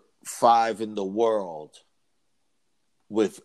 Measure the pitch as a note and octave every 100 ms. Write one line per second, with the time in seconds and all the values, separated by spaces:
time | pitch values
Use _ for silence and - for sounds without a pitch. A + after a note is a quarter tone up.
0 | _ _ - - A#2+ A#2 A#2 G#2+ G#2+ G#2
1 | F#2+ G#2 A2+ G#2+ F#2 D#2 D2+ - _ _
2 | _ _ _ _ _ _ _ _ _ _
3 | - G#2 G2+ -